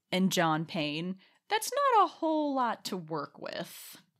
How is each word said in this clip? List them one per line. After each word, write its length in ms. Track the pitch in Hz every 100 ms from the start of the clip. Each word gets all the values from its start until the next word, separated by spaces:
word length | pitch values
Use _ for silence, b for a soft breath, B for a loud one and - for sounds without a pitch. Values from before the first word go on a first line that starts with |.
| _
and 200 | 180 185
John 340 | 185 165 156
Payne, 500 | 160 170 147 151 180 185 b b -
that's 220 | 440 -
not 340 | 523 554 440
a 40 | 339
whole 440 | - 320 311 294
lot 320 | 269 233 -
to 120 | - 185
work 420 | 151 156 147 -
with. 580 | - - 180 - - - _